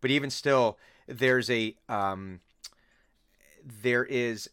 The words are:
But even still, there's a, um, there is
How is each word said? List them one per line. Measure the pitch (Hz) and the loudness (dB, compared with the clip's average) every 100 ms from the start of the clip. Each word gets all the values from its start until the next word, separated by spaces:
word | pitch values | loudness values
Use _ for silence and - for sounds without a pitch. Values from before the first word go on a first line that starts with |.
But | 127 | 0
even | 143 139 | 0 -2
still, | - 143 131 113 - - _ - | -4 2 4 4 0 -14 _ -16
there's | 113 127 127 123 | 0 2 4 2
a, | 117 110 - - | 0 -2 -6 -6
um, | 104 98 95 95 90 _ _ - - _ _ _ _ _ _ _ - | -2 -2 -4 -10 -16 _ _ -20 -20 _ _ _ _ _ _ _ -20
there | 143 107 123 120 | -20 -4 0 0
is | 127 131 120 107 - | 0 -2 -2 -4 -10